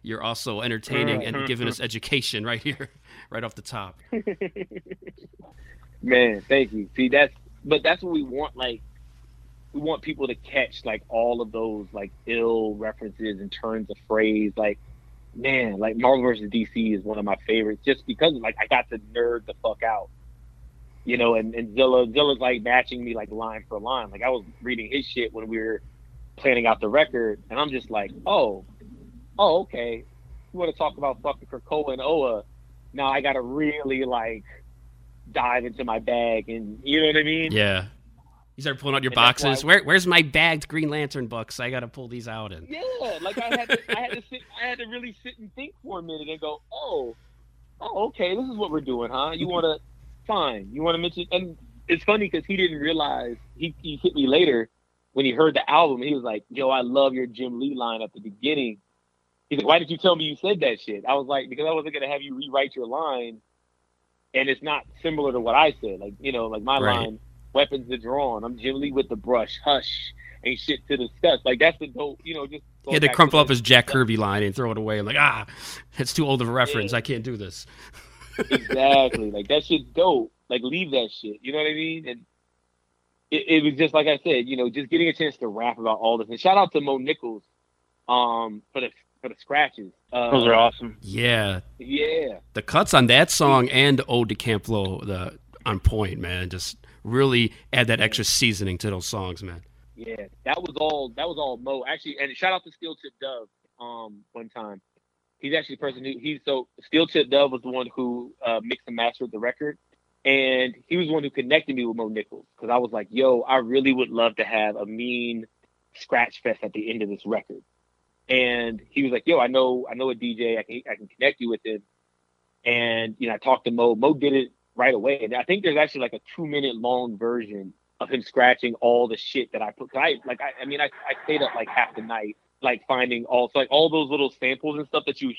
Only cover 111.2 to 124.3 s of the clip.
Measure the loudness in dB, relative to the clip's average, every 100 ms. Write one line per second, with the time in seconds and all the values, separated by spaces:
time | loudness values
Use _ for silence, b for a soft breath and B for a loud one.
111.2 | -2 -4 2 2 2 -2 -2 -4 -4 -6
112.2 | -8 -12 -18 _ 0 0 0 -4 -4 2
113.2 | 4 4 2 0 2 2 4 2 0 2
114.2 | 2 0 -2 0 0 -2 -6 -6 -6 -4
115.2 | -4 -6 -10 _ _ _ _ -20 -2 0
116.2 | 0 -2 -4 -4 -6 -6 -6 -4 -6 -6
117.2 | -4 -4 -6 -16 -20 _ _ _ _ _
118.2 | -2 2 2 0 -2 -6 -6 -2 0 0
119.2 | 2 4 4 4 2 2 -4 -4 -4 -4
120.2 | -6 -2 -2 -2 -4 -10 -10 -12 -14 0
121.2 | 0 2 -2 -4 -4 -8 -10 _ _ _
122.2 | _ _ _ _ -2 0 0 0 -4 -4
123.2 | -4 -2 2 2 2 4 4 6 4 4
124.2 | 4